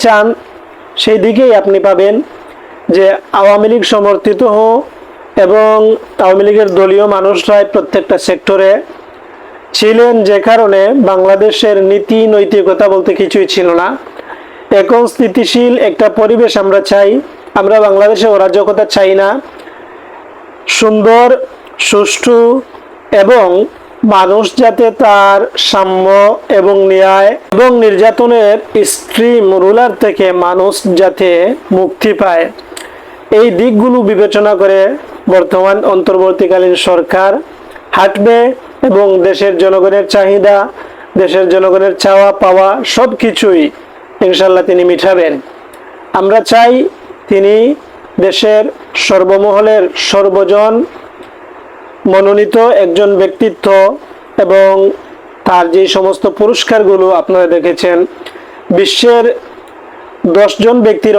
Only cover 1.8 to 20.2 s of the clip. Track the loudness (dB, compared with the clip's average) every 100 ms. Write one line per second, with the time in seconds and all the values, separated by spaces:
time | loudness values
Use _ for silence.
1.8 | 0 0 0 -2 -6 -14 -20 -20 -20 -12
2.8 | -4 0 0 0 -4 0 2 2 0 0
3.8 | 0 0 0 -2 -2 -2 0 0 0 0
4.8 | -4 -16 -20 -20 -8 -2 0 2 2 2
5.8 | 0 -2 -6 -4 0 2 2 0 0 0
6.8 | 2 2 0 0 -2 -2 0 0 0 -2
7.8 | -2 -4 -2 -4 -2 -4 -2 0 2 0
8.8 | -4 -18 -20 -20 -20 -20 -20 -20 -12 -4
9.8 | 0 2 2 2 0 0 2 2 2 2
10.8 | 0 0 0 0 0 2 0 0 0 0
11.8 | 0 -2 -2 -2 2 0 0 0 0 0
12.8 | 0 0 -2 -2 -2 -2 -2 -2 -2 -2
13.8 | -4 -8 -14 -20 -20 -20 -20 -20 -2 0
14.8 | 2 0 0 -2 -2 0 -2 0 0 0
15.8 | -2 0 -2 0 0 2 0 0 0 0
16.8 | 0 0 0 0 -6 -16 -8 -4 0 2
17.8 | 2 2 2 0 0 0 0 0 -2 -2
18.8 | -2 0 0 0 0 -4 -10 -20 -20 -20
19.8 | -20 -20 -20 -20